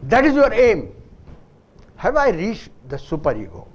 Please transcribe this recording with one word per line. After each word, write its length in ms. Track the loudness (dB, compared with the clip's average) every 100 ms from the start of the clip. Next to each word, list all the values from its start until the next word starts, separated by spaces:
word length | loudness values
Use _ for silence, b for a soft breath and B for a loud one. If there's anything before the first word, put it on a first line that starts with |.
that 220 | 2 2 4
is 100 | 4
your 180 | 2
aim. 400 | 4 2 2 -4 -16 -20 -20 -20 -20 -20 _ _ _ -20 -6
Have 200 | -2 0
I 140 | 0
reached 400 | 0 -4 -8 -12 -20 -14
the 80 | -12
superego? 680 | -8 -4 -4 -4 -8 -16 -20